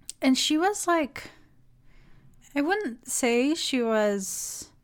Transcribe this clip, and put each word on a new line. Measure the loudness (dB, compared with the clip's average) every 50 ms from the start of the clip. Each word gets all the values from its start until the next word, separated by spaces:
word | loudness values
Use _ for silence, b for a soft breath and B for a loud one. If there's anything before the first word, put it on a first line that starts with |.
| -18 -18 -8 -2
and | 2 2 2
she | 2 2 2 2 2
was, | 2 2 0 0 0 2
like, | 2 2 2 -2 -6 -10 -16 -16 -18 -20 -20 -20 _ -20 -20 -20 -20 _ -20 b b b b b b b b b b b b -8 -4
I | -2
wouldn't | 0 0 0 -2 -2 -4 -8 -10 -10 -8
say | -4 0 0 2 2 2 2 2 0
she | 0 -2 -2 0 0
was | 0 2 2 2 2 2 0 -2 -4 -6 -8 -8 -8 -8 -10 -12 -14 -16 -20 _